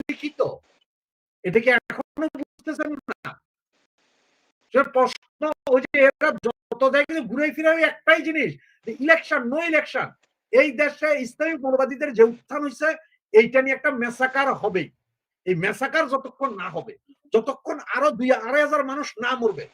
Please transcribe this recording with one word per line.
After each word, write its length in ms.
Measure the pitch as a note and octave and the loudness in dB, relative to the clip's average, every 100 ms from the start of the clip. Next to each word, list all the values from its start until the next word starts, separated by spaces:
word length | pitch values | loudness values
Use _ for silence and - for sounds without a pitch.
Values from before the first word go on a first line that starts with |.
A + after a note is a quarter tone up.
লিখিত। 380 | - C#4+ D4 - - - _ _ _ _ _ _ _ _ F#3 | -10 -8 -8 -4 -4 -4 _ _ _ _ _ _ _ _ 0
এটা 120 | G3 | 2
কি 60 | A#3+ A#3+ | 4 0
এখনো 480 | - - - - D#4 C4+ | -2 -12 -12 -6 -8 -8
বুঝতেছেন 520 | C#4+ _ - D#4 D4+ D4 - | -16 _ -12 -8 -6 -8 -10
না? 220 | - - - _ _ _ _ _ _ _ _ _ _ _ _ _ | -12 -12 -16 _ _ _ _ _ _ _ _ _ _ _ _ _
সে 100 | B3+ C#4+ B3+ | 0 2 2
প্রশ্ন, 460 | B3 - _ - D4+ D4 - | 2 0 _ -6 -6 -4 0
ওই 60 | C4 B3 | 0 2
যে 120 | C#4+ C4+ | 4 4
এরা 220 | - D#4 A3+ A#3 | 4 -2 -2 -4
যত 360 | - - - C4 | -6 -10 0 2
জায়গায় 300 | C#4 C#4+ D#4+ A3 | 2 0 -4 -6
ঘুরে 140 | A#3+ D4+ D4+ | -2 -2 0
ফিরে 140 | D#4+ E4 | 2 4
ওই 80 | D#4 | 2
একটাই 300 | - - D#4+ D#4 | 0 2 2 2
জিনিস, 220 | D#4 G#3 C#3+ _ _ - | -2 -2 -4 _ _ -12
যে 60 | A3 | -4
ইলেকশন, 380 | C#4+ D#4+ - D4+ A#3 | 2 2 2 -4 -2
no 80 | D4 E4+ | -4 0
election। 380 | D#4 D4+ C4 - - _ _ - | 0 -2 -6 -6 -10 _ _ 0
এই 160 | A#3+ D4+ B3 | 4 4 2
দেশে 280 | D4 D4 D4+ C#4+ A#3 | -2 0 -2 -2 -4
ইসলামিক 320 | - D#4+ D#4+ | -4 -4 -2
মৌলবাদীদের 460 | C4 C4 B3+ C4 D4 A3 | -2 0 0 -2 -4 4
যে 60 | A3+ | 4
উত্থান 300 | A#3+ - D4 C#4+ | 4 -8 -6 -6
হইছে, 240 | - D4+ D#4 _ _ _ | -2 -2 -2 _ _ _
এইটা 260 | A3 A#3+ C4 | 6 6 2
নিয়ে 160 | C4 C4 | 0 -2
একটা 140 | D4+ B3+ | -2 -2
ম্যাসাকার 460 | A#3+ A#3 C4 C4+ C#4 G3+ | -6 -2 -2 0 -2 0
হবেই। 260 | G#3 F3+ D3+ _ _ _ _ _ F3+ | -2 -4 -6 _ _ _ _ _ -4
এই 100 | F3 | -2
ম্যাসাকার 420 | G3 G3+ C4 D#4 D4 | -2 -4 -2 -2 0
যতক্ষণ 360 | C4 B3+ - C4 G3 | -2 -6 -8 -6 -6
না 60 | F3+ E3 | -8 -10
হবে, 180 | G#3 - _ _ _ | -12 -18 _ _ _
যতক্ষণ 440 | A3 A3+ C4 D#4 D4+ - A#3+ | -2 0 -8 -8 -10 -6 0
আরো 120 | D4 | 0
দুই 180 | A3 B3+ B3 A3 | 0 0 0 0
আড়াই 180 | - F#3+ | 0 0
হাজার 180 | G3 C4 | 0 -2
মানুষ 160 | F#3+ - - | -6 -10 -6
না 80 | A#3+ B3+ | -4 -2
মরবে, 300 | A3+ D#3 - | -2 -4 -12